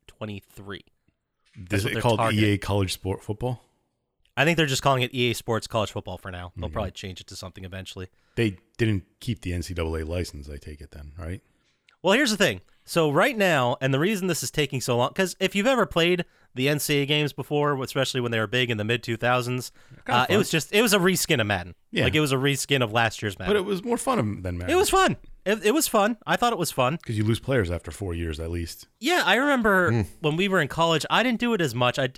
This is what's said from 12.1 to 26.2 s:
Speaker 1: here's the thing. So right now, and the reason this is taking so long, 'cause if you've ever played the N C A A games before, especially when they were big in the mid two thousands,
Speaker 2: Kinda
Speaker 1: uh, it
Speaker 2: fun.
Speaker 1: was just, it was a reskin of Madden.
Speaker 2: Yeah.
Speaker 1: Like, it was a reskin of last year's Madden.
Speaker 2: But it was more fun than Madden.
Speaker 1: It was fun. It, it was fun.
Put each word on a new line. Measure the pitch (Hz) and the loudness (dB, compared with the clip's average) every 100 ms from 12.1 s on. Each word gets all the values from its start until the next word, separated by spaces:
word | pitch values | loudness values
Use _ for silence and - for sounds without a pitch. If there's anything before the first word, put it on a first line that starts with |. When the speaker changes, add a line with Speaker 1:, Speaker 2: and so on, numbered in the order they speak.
Speaker 1:
here's | 226 285 | 4 4
the | 214 | 2
thing. | 175 92 - _ | 2 0 -8 _
So | - 170 156 | -4 0 2
right | 143 240 226 | 4 2 2
now, | 190 147 123 - | 2 4 2 0
and | 131 | 0
the | 135 | 2
reason | 180 208 185 | 0 0 -2
this | 156 | -2
is | 120 | -4
taking | - 143 131 | -2 -2 -2
so | - 120 | 0 0
long, | 127 | 0
'cause | - 185 - | 0 -2 -2
if | 190 196 | -2 0
you've | 214 | 2
ever | 254 185 | 2 2
played | 170 170 180 - _ _ | 2 2 2 -2 _ _
the | 123 135 | -2 0
N | 147 | 0
C | - 143 | 0 0
A | |
A | 139 | 2
games | 151 147 | 2 0
before, | - 131 147 147 139 | -4 -2 0 2 0
especially | 127 143 127 131 | -2 -2 0 0
when | 120 | 0
they | 113 | 0
were | 104 | 0
big | 123 123 | 0 0
in | 110 | 0
the | |
mid | 107 120 | -2 -2
two | - 113 | -2 -2
thousands, | 120 123 120 127 - - - - - | 0 0 0 -4 -6 -14 -20 -14 0
Speaker 2:
Kinda | 120 | 2
Speaker 1:
uh, | |
it | 127 | 4
Speaker 2:
fun. | 202 | 2
Speaker 1:
was | - | 2
just, | 160 - | -2 0
it | 208 | 2
was | 233 | 4
a | 202 | 4
reskin | 180 180 - 139 | 4 2 2 2
of | 104 | 2
Madden. | 95 87 - _ | 0 -4 -16 _
Speaker 2:
Yeah. | 220 | -2
Speaker 1:
Like, | 127 151 | 2 2
it | |
was | 151 | 2
a | 131 | 2
reskin | 139 139 - 139 | 0 0 0 0
of | 113 | 2
last | 113 113 - | 2 0 0
year's | 107 - | -6 -4
Madden. | 98 | -2
Speaker 2:
But | 208 | -2
it | 190 | 0
was | 185 | -4
more | 233 240 | -2 -4
fun | 269 233 107 98 | -2 -2 -2 -4
than | 90 87 | -6 -6
Madden. | 87 | 0
Speaker 1:
It | 349 | 2
was | 381 | 2
fun. | 381 359 - - - 185 | 4 2 0 -8 -8 -2
It, | 214 190 | 0 2
it | |
was | 294 - | 2 2
fun. | 220 202 226 | 2 2 0